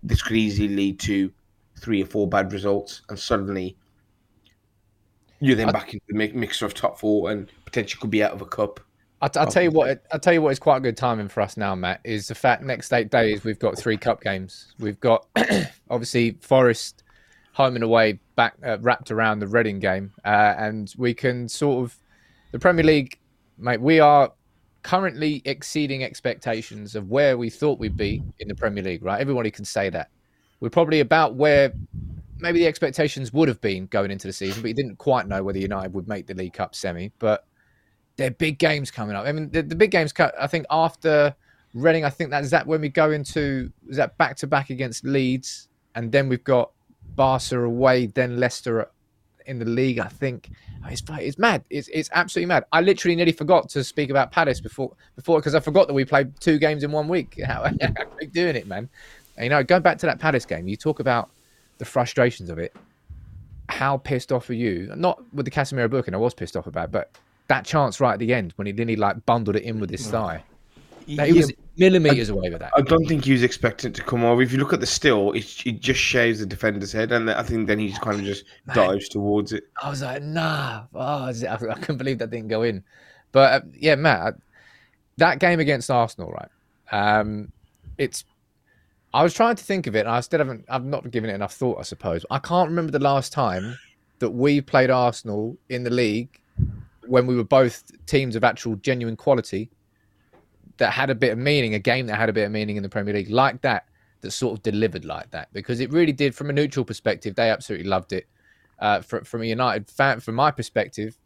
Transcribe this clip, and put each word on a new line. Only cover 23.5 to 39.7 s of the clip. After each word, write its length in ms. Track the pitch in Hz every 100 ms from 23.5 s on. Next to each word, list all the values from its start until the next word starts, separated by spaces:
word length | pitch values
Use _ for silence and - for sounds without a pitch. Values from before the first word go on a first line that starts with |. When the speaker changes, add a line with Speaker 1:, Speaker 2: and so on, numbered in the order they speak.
| _
Speaker 2:
mate, 240 | 120 117
we 180 | 127 160
are 320 | 147 147 135 _ _ _ _ _
currently 600 | - 185 190 143 156 147 135
exceeding 580 | 143 - 156 147 135
expectations 920 | 131 - 131 117 - 113 110 104 104
of 140 | 110 95
where 260 | 127 143 127
we 140 | 117
thought 280 | - 147 135
we'd 180 | 110 95
be 260 | 104 107 - -
in 100 | 104
the 60 |
Premier 300 | 98 117 101
League, 180 | 95 87
right? 180 | 90 101
Everybody 300 | 139 131 110
can 140 | -
say 260 | - - 98
that. 200 | 85 76 _ _ _ _ _
We're 100 | 117
probably 300 | 175 165 156
about 340 | 123 160 151
where 380 | 127 151 143 135 - - - - - - 123
maybe 200 | 170 170
the 80 | 165
expectations 680 | 151 151 131 151 139 127
would 160 | 127 160
have 120 | 110
been 240 | 107 95 95
going 240 | 107 98
into 160 | 98 95
the 60 |
season, 280 | - 95 98
but 60 | 113
you 60 |
didn't 220 | 113 131 95
quite 300 | - 127 101
know 160 | 98
whether 160 | 95 95
United 340 | 98 98 95
would 120 | 95 90
make 200 | 104 90
the 80 |
League 180 | 95 92
Cup 220 | - 95
semi. 360 | - 95 85 98 _
But 280 | 110 107 _ _ _ _ _ _ _ -
they're 140 | 131
big 280 | 117 160 143
games 320 | 160 147 135
coming 260 | - 107 101
up. 100 | 117
I 60 |
mean, 180 | 156 151
the, 120 | 160
the 120 | 151